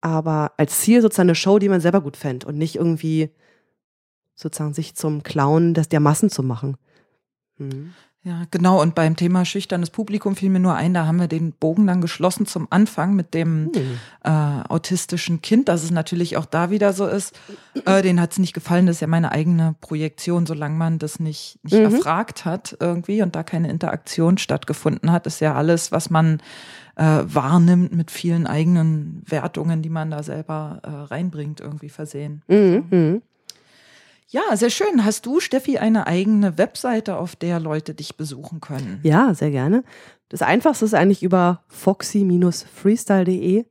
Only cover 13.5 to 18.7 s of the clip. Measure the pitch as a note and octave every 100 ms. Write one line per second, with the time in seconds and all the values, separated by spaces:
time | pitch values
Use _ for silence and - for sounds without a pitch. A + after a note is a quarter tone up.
13.5 | D#3+ D#3 C#4+ C3 A#2+ A2 - - D#3 D3
14.5 | C#3+ - E3 - F#3 - F3 - E3 -
15.5 | A3+ C4+ E3+ D#3+ E3+ D#3+ E3+ E3+ - D#3+
16.5 | D#3 F3 G#3 G3+ F#3+ G3 G3+ F#3 - -
17.5 | G3+ _ - - G3 F#3+ F3 E3+ - F3+
18.5 | - -